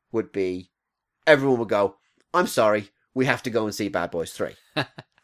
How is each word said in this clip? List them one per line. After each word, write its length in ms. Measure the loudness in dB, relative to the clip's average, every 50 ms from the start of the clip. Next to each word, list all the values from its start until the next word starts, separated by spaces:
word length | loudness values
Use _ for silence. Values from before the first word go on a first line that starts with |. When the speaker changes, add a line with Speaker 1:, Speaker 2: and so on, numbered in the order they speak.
| _ _
Speaker 1:
would 220 | -4 -4 -4 -4
be, 400 | -4 -4 -2 -2 -4 -6 -10 _ _ _ _ _ _ _ _ _ _ _ 4
everyone 320 | 4 4 6 6 2 2 2
would 80 | 0 0
go, 280 | 0 0 0 0 -2 _ _ _ _ _ _ _ -2
"I'm 120 | 0 0 0
sorry, 420 | 2 2 4 4 4 2 -2 -6 _ _ _ _ -2
we 120 | -2 0
have 160 | 0 0 -2 -4
to 60 | -4
go 140 | -2 -2 -2
and 80 | -2 -4
see 140 | -4 -4 -4
Bad 220 | -2 -4 -4 -4
Boys 220 | -4 -6 -6 -6
Three." 240 | -8 -8 -8 -8 -10 _ _ _ -6
Speaker 2:
<laughs> 120 | -6 -6 -8 _ -20 -20 _ _ _